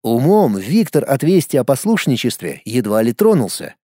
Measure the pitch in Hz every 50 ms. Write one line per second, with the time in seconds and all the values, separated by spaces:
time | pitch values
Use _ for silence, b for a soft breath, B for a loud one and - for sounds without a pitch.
0 | - 117 117 117 131 165 202 214 196 131 101 95 92 110 170 226 208 - - 151
1 | 120 - 139 135 - 156 190 180 - - - 135 120 - 135 127 - 208 226 -
2 | - - 127 110 - 120 - - - 82 - - _ - 113 127 104 104 104 110
3 | 113 117 117 - 208 220 214 160 113 - - - 87 - - _ _